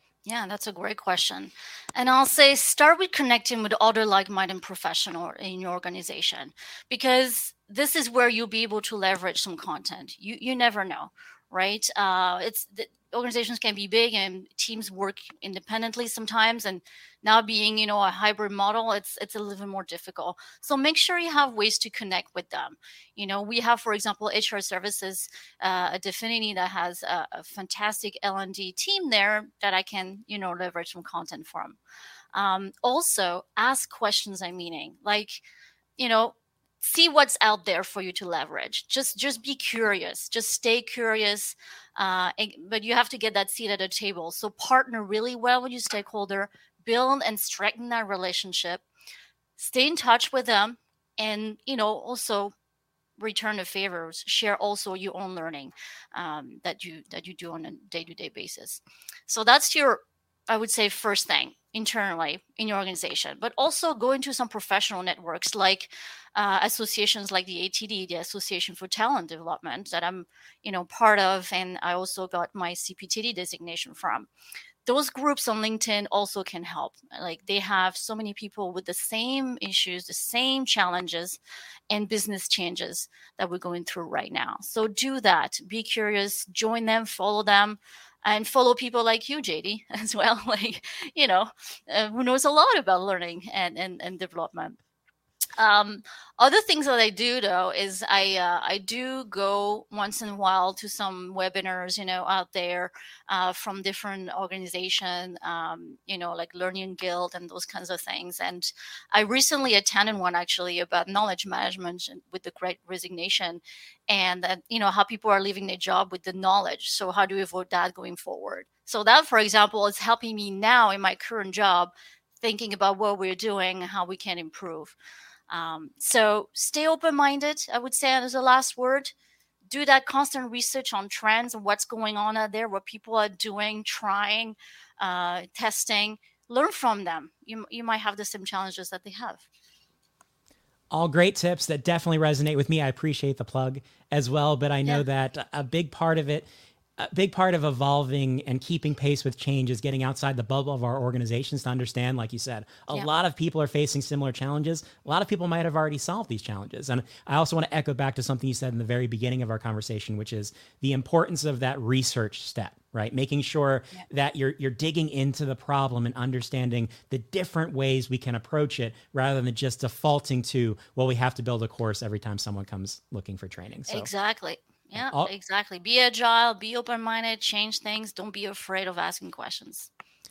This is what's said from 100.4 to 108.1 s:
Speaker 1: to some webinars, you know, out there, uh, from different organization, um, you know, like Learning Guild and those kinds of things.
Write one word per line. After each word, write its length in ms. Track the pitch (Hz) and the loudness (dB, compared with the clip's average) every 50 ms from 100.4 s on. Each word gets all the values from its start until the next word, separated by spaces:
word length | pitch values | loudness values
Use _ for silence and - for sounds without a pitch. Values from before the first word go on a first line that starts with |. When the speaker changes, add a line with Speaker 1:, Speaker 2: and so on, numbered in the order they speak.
| 196 185 190 185 180 185 190 | 2 4 4 4 2 2 0
Speaker 1:
to 140 | - 214 202 | -4 -8 -10
some 440 | - - 208 190 185 180 180 180 190 | -8 -6 -6 -6 -6 -6 -10 -8 -4
webinars, 640 | 190 185 185 185 196 190 190 185 185 180 185 180 | -2 -2 -2 -2 -2 -4 -4 -4 -6 -4 -4 -6
you 80 | 202 196 | -4 -4
know, 200 | 185 185 180 180 | -4 -4 -2 0
out 260 | - 190 190 180 - - | 0 0 0 -2 -2 -4
there, 380 | 190 175 175 180 180 180 180 - - - - - - _ - | -4 -2 -2 -2 -2 -4 -4 -8 -12 -20 -20 -20 -18 _ -4
uh, 240 | 190 185 185 180 185 | -2 0 0 0 0
from 300 | - - 214 196 196 185 | -2 -6 -8 -8 -6 -6
different 480 | 196 190 - - 208 196 190 185 180 - | -6 -6 -6 -6 -8 -8 -8 -8 -8 -6
organization, 1000 | 190 190 175 185 190 185 180 - 180 180 185 180 - 190 180 180 175 180 185 175 - - | -6 -6 -6 -6 -8 -10 -8 -6 -6 -4 -2 -2 -2 0 -2 -4 -4 -6 -8 -12 -10 -8
um, 540 | 165 170 165 165 165 165 165 170 170 - - _ | -6 -6 -4 -6 -6 -8 -10 -12 -16 -20 -18 _
you 120 | - 196 180 | -8 -8 -6
know, 160 | 175 175 170 | -6 -6 -6
like 180 | 170 170 - - | -6 -8 -8 -6
Learning 420 | 180 180 185 185 190 190 190 185 | -6 -4 -4 -4 -4 -8 -8 -8
Guild 380 | 170 185 180 175 175 180 175 - | -6 -4 -4 -2 -2 -4 -4 -6
and 140 | 180 175 170 | -10 -14 -14
those 160 | 185 180 180 | -12 -12 -12
kinds 240 | - - 190 180 175 | -10 -10 -10 -8 -8
of 100 | 185 170 | -8 -6
things. 400 | - - | -6 -6